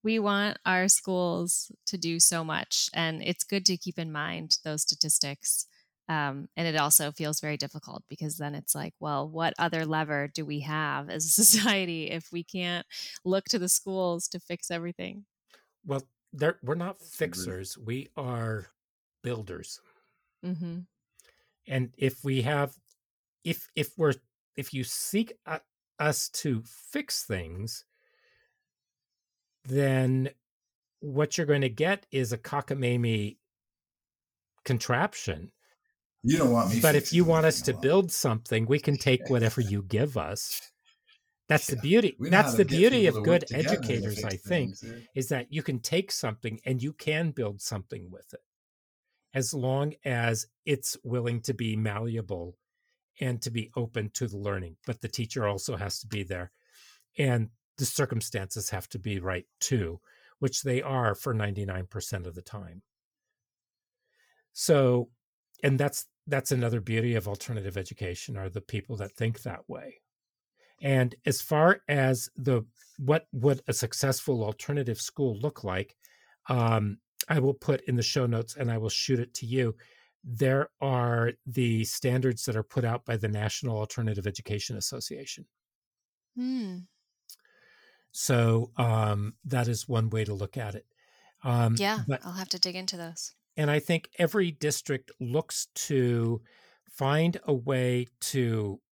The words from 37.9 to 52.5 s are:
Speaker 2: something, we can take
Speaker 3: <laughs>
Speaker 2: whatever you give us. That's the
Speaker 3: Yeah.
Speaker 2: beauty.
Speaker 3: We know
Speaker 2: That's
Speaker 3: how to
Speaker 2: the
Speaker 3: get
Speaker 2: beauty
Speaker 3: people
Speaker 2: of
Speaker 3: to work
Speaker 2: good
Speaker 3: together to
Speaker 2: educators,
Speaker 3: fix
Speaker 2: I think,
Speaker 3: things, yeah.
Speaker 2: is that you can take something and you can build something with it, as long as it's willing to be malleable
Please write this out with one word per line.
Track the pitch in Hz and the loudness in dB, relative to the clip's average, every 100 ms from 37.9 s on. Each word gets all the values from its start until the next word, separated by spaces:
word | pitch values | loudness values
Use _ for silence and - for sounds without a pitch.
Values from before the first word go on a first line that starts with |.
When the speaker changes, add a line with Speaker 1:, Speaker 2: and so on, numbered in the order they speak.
| 180 180 | 4 4
Speaker 2:
something, | - 139 110 - 113 113 | 0 0 0 0 0 2
we | 147 | 2
can | - 139 | 2 2
take | - 127 - | 4 4 4
Speaker 3:
<laughs> | |
Speaker 2:
whatever | 123 113 123 | 4 4 2
you | 107 101 | 0 -2
give | 98 107 143 120 | 0 0 0 0
us. | 78 104 - - - _ _ _ _ _ _ _ _ | -4 -6 -6 -8 -10 _ _ _ _ _ _ _ _
That's | 151 - | 4 4
the | 127 | -2
Speaker 3:
Yeah. | |
Speaker 2:
beauty. | 139 208 208 - | 6 6 6 0
Speaker 3:
We | 139 | 6
know | 185 | 6
Speaker 2:
That's | 214 | 8
Speaker 3:
how | 226 | 6
to | |
Speaker 2:
the | |
Speaker 3:
get | 170 160 | 4 8
Speaker 2:
beauty | 214 | 8
Speaker 3:
people | 254 190 113 | 8 6 6
Speaker 2:
of | |
Speaker 3:
to | |
work | 123 175 | 4 4
Speaker 2:
good | - | 4
Speaker 3:
together | 127 156 196 120 | -2 2 0 0
to | 120 | -2
Speaker 2:
educators, | 104 | -2
Speaker 3:
fix | 104 107 | -4 -4
Speaker 2:
I | 95 | -6
think, | - 175 117 95 | 0 0 0 -4
Speaker 3:
things, | |
yeah. | 113 117 113 | -14 -16 -10
Speaker 2:
is | 139 123 | -6 -2
that | 135 120 | -2 -2
you | 151 | -4
can | - 131 | -2 -4
take | - 165 190 | 0 -2 0
something | - 123 110 113 110 | -2 -4 -4 -6 -6
and | - 131 | -2 -2
you | 131 | -2
can | 151 - 151 170 | -4 -2 0 0
build | 127 110 101 | -2 -4 -4
something | - 107 92 101 90 | -6 -8 -8 -14 -14
with | 92 - | -18 -18
it, | - _ _ _ _ _ _ _ _ _ | -20 _ _ _ _ _ _ _ _ _
as | 135 120 | -4 -2
long | 143 127 135 147 151 | 0 0 2 0 -2
as | 143 123 117 113 - _ - | -2 0 2 0 -4 _ -2
it's | 139 - - | 0 0 -6
willing | 120 120 120 120 | -4 -2 0 -2
to | - | -2
be | 113 113 107 | -2 0 0
malleable | 107 104 117 113 95 92 85 | 0 -2 -4 -4 -4 -6 -8